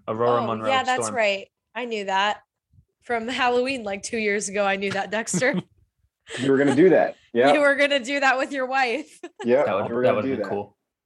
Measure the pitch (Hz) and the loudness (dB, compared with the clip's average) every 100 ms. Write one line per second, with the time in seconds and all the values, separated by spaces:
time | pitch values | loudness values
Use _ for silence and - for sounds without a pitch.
0 | - 110 120 120 117 110 110 262 247 254 | -8 0 2 2 0 -2 0 0 0 -2
1 | 214 220 208 196 - _ _ 226 247 214 | -2 0 0 -2 -8 _ _ -10 -6 -6
2 | 196 190 208 - _ _ _ _ _ _ | -2 0 0 -4 _ _ _ _ _ _
3 | - 233 226 247 247 247 254 269 208 196 | -6 -6 -4 -2 0 0 0 -4 -6 -8
4 | - 233 214 202 196 196 196 196 202 190 | -6 -4 -2 -2 -4 -2 -2 -2 -2 -4
5 | 190 208 226 180 254 180 - _ _ _ | -4 -6 -4 -2 0 -2 -6 _ _ _
6 | _ _ - - 135 135 143 127 180 135 | _ _ -14 -4 2 4 4 6 6 6
7 | - - _ 117 277 294 285 277 285 277 | 2 -2 _ 2 4 4 4 2 2 0
8 | 226 285 269 254 247 277 254 269 247 254 | -2 0 2 2 -2 -4 -2 0 0 -2
9 | - - 339 - - 135 127 98 113 120 | -8 -18 -20 -8 0 2 2 0 -2 0
10 | 123 107 131 104 101 101 101 _ _ _ | 2 2 -2 -4 -4 -6 -8 _ _ _